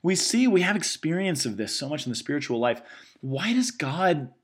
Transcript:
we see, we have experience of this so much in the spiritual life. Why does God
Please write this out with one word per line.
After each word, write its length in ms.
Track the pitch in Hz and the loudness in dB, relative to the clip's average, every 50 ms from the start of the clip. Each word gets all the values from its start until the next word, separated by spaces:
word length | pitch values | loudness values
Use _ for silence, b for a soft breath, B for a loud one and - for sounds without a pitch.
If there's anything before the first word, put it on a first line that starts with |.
| - | 2
we 120 | 175 190 | 2 2
see, 320 | 180 - - - 233 254 254 | 2 0 2 4 4 6 6
we 140 | 196 185 | 6 4
have 120 | 180 185 208 | 4 2 0
experience 720 | 208 - - - - - 160 165 180 196 190 165 131 - | 0 -2 -4 -6 -4 -2 -2 0 0 0 0 -2 -2 -2
of 100 | 123 104 | -4 -2
this 200 | 98 107 104 - | -4 -4 -4 -4
so 120 | - 131 135 | -6 -6 -6
much 180 | 151 147 - | -6 -6 -4
in 40 | 127 | -6
the 60 | 113 | -6
spiritual 420 | - - - 143 - - - 123 117 | -6 -4 -4 -4 -4 -2 -2 -2 0
life. 240 | 120 120 117 - B B B B B B B B | 2 0 0 -2 B B B B B B B B
Why 320 | - 135 135 135 185 220 | -8 -6 -4 -4 -2 0
does 180 | 240 254 247 - | 2 2 0 0
God 600 | - - 151 135 139 170 190 185 170 147 131 127 _ _ | -4 -6 -6 -4 0 2 4 4 4 2 -2 -8 _ _